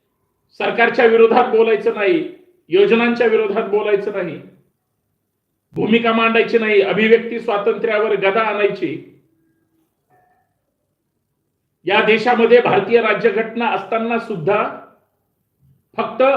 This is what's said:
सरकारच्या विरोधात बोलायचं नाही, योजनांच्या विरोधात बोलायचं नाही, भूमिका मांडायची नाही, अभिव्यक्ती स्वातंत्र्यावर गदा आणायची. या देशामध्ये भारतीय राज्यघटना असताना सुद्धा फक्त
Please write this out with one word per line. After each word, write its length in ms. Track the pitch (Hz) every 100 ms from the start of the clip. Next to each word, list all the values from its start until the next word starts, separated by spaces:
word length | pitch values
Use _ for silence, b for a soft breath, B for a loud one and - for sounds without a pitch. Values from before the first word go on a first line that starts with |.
| _ _ _ _ _ _
सरकारच्या 460 | 202 233 233 233 233
विरोधात 460 | 226 226 254 240
बोलायचं 420 | 220 226 214 233 220
नाही, 320 | 196 165 - - _ _ _
योजनांच्या 580 | 175 202 226 240 233 233
विरोधात 420 | 220 208 220 196
बोलायचं 420 | 208 208 196 208
नाही, 280 | 196 175 139 - _ _ _ _ _ _ _ _ _ _ _ _
भूमिका 380 | - 208 233 233
मांडायची 440 | 226 226 226 226 226
नाही, 220 | 220 208
अभिव्यक्ती 580 | 190 180 220 226 226 233
स्वातंत्र्यावर 760 | - 202 214 214 226 214 220 196
गदा 260 | 190 220
आणायची. 800 | 220 208 202 - 165 - - _ _ _ _ _ _ _ _ _ _ _ _ _ _ _ _ _ _ _ _ _ _ _ _ _ _ _ 160
या 160 | 208
देशामध्ये 600 | 220 220 247 226 226 240
भारतीय 400 | - 190 196 233
राज्यघटना 680 | 220 196 226 202 226 233 226
असताना 500 | 190 - 226 226 233
सुद्धा 440 | - 190 151 214 247 - - _ _ _ _ _ _ _ _ _ _ -
फक्त 260 | 226 - 262